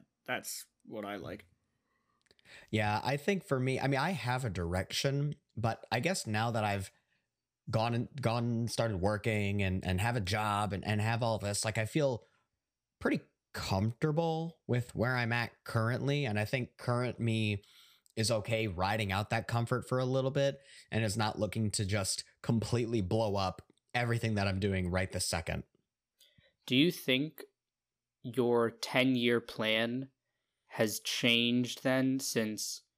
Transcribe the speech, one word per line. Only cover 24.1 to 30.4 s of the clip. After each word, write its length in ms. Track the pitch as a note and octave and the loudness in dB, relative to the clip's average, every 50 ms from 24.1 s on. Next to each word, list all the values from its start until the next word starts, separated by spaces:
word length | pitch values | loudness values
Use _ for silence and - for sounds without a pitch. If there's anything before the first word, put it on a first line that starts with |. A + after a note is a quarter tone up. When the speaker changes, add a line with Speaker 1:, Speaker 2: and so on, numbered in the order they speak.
| A#2 A2+ - A2+ A2 | 0 0 0 0 2
Speaker 2:
that 100 | G2+ G2 G2+ | 2 2 2
I'm 100 | F#2+ F#2+ | 0 0
doing 300 | G2 G2+ G2 F#2 F2+ F2+ | 0 2 2 2 0 0
right 200 | F2 F#2 F#2+ F#2+ - | 0 0 0 -2 -2
this 140 | F2+ - | -4 -4
second. 380 | - - E2+ E2 - E2 D#2+ - _ _ _ _ _ _ _ _ _ _ _ - - _ _ _ _ _ _ _ | -2 -2 -4 -2 -4 -6 -6 -8 _ _ _ _ _ _ _ _ _ _ _ -20 -20 _ _ _ _ _ _ _
Speaker 3:
Do 100 | - B2+ | 2 4
you 140 | B2+ D3 F3+ | 6 6 4
think 540 | E3+ - - - C3 B2+ C#3 D#3 - - - - _ _ _ _ _ _ _ _ _ _ _ _ _ _ - | 4 0 0 2 2 2 2 -2 -6 -12 -20 -20 _ _ _ _ _ _ _ _ _ _ _ _ _ _ -14
your 480 | B2+ A2+ B2+ A#2+ A#2+ A#2+ A#2+ A#2 A2+ | -6 0 0 2 4 4 4 2 0
ten-year 720 | A#2 - - - - C3 B2+ C3 C3 B2 A#2+ A#2+ A#2+ A#2 | -2 -4 -6 -2 2 4 4 4 4 4 4 2 2 2
plan 680 | A#2 - - - A2+ A2 A2 A2 A2+ A#2 A#2+ C3 C3+ C3+ _ _ _ _ _ _ | 0 -4 -6 -4 0 2 2 2 2 0 -2 -4 -8 -10 _ _ _ _ _ _